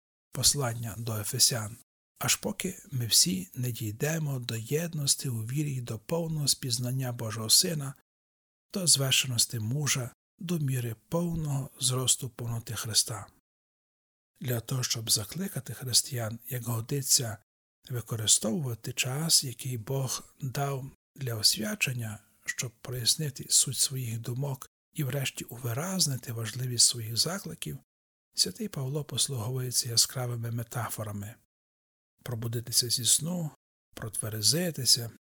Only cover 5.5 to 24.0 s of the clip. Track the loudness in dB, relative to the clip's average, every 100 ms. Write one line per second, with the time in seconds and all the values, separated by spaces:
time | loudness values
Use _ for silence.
5.5 | -2 -2 -4 -6 -8 -2 -2 0 0 2
6.5 | 0 0 0 0 0 -2 -4 -4 -2 4
7.5 | 6 6 0 -4 -10 _ _ _ _ _
8.5 | _ _ 0 4 4 6 4 4 2 2
9.5 | 0 -2 0 2 0 -2 -10 _ -12 -4
10.5 | 0 0 0 -2 -6 _ 0 0 0 0
11.5 | 0 -2 -2 0 2 2 2 -2 -6 -4
12.5 | -4 -4 -6 0 0 0 -4 -12 _ _
13.5 | _ _ _ _ _ _ _ _ _ -4
14.5 | -2 -2 -2 0 -2 2 0 0 -6 -4
15.5 | -6 -8 -8 2 2 2 -2 -2 -6 -6
16.5 | -6 -2 -4 -2 -2 4 2 2 -6 _
17.5 | _ _ _ -8 -6 -4 0 4 4 4
18.5 | 0 -2 -6 -4 -2 -2 -2 4 4 4
19.5 | -4 -6 -6 -2 -2 -2 -4 -8 -8 -6
20.5 | -2 -2 -4 -8 -14 _ -8 -4 2 2
21.5 | 2 -2 0 -2 -2 -6 -8 -16 _ -8
22.5 | -6 -6 -8 -8 0 2 2 0 -4 2
23.5 | 4 4 2 0 0